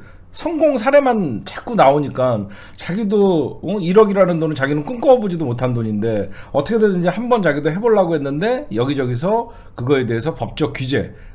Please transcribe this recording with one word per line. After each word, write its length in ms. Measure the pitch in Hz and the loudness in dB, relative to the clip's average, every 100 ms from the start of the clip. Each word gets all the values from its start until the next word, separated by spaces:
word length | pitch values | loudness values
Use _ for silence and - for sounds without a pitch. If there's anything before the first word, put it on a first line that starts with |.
| - - - | -14 -20 -18
성공 460 | - 302 330 311 269 | -10 -6 0 2 2
사례만 640 | 214 285 269 233 170 107 | 2 4 4 2 -2 -4
자꾸 320 | - - - 226 | -8 -12 -4 4
나오니까 720 | 139 147 139 123 127 113 98 - - - | 4 4 0 -2 0 0 -4 -12 -20 -14
자기도, 840 | - 180 214 208 196 170 120 - | -8 -4 0 2 4 4 0 -4
어? 160 | - 208 | -6 -4
일억이라는 600 | 170 185 220 196 185 170 | 2 6 6 4 2 2
돈은 160 | 156 147 | -2 -2
자기는 300 | 135 147 147 | -2 -2 -4
꿈꿔보지도 580 | 247 285 254 208 170 | 0 4 4 4 -4
못한 300 | 147 120 127 | -4 -2 -2
돈인데 560 | 120 113 107 113 107 92 - - | -2 -2 -2 -2 -2 -4 -8 -4
어떻게든지 560 | 135 147 226 214 180 175 | -4 0 2 2 2 0
한번 340 | 170 240 240 | -2 0 0
자기도 260 | 175 143 147 | 2 0 -2
해보려고 460 | 160 233 208 180 165 | -2 2 2 2 0
했는데 500 | 139 143 208 254 294 | -2 -2 -2 -2 -4
여기저기서 760 | 107 127 139 127 120 175 220 233 - - - | -4 -2 -2 -2 -4 -2 -2 -4 -12 -18 -8
그거에 300 | 120 139 117 | 0 2 2
대해서 280 | 113 143 | -2 -4
법적 380 | 160 110 - 156 | -6 -8 -4 -4
규제. 400 | - 127 131 85 - - | -4 -4 -4 -4 -10 -20